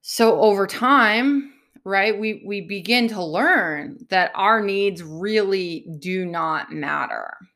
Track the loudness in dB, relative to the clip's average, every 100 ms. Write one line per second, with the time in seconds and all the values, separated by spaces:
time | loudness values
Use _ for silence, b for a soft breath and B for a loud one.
0 | -10 2 4 6 4 4 0 0 4 6
1 | 6 4 2 0 -2 B B _ -2 0
2 | 2 0 -2 -6 -6 -8 -6 -8 0 2
3 | 2 -2 -4 0 2 2 0 -4 -8 -14
4 | -2 0 0 0 2 2 2 0 -2 -2
5 | -12 -8 -2 0 2 0 -2 -8 -10 -10
6 | -6 -4 -4 -4 -2 -4 -6 -8 -4 -4
7 | -4 -6 -10 -14 -20